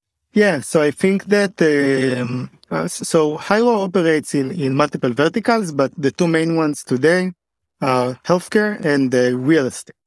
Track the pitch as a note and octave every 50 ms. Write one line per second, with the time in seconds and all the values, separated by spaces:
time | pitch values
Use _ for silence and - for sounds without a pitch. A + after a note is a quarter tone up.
0 | _ _ _ _ _ _ _ G#3 G#3 G3 E3 C3 - - - D#3+ D3 D3 - -
1 | - F#3+ G3 F#3+ - G3 G3+ G#3 G3+ F#3+ - - E3 D#3 C#3+ C#3+ C#3+ C3+ C3+ C3
2 | C3 C3 B2+ B2 B2 B2 B2+ B2+ B2+ - - _ _ _ - D#3+ E3+ F3+ - -
3 | G3 - - D#3+ D#3 D3+ D3+ - - - G3+ A3 A#3+ B3 A3+ G3+ G3 F#3 F3 F#3+
4 | D#3+ E3 D#3 D3+ - - - C#3+ C3+ C3+ - E3+ C#3 C3 C3+ C#3+ D3 D3 - D#3
5 | - B2+ A#2 C#3 D3 E3 - A#3 - B3 A#3 A3+ G3 D#3+ D3 C#3 C3+ B2+ - E3+
6 | C#3+ C3+ - - F3+ E3+ D#3+ D#3+ E3 E3 E3 D#3+ D#3+ D3+ D3 - - - B2+ B2
7 | C#3 D#3+ F3 F3+ F#3 F#3 F3 - _ _ _ _ _ _ _ _ - C3+ B2+ B2+
8 | B2 B2+ B2+ - _ - F3 F3+ - - - G#3+ G#3 G#3+ G#3 - - D3+ C#3+ C#3
9 | C3+ B2+ B2+ B2 B2 B2 B2 B2 B2+ C#3+ E3 D3+ C3 A#2 - - - - - _
10 | _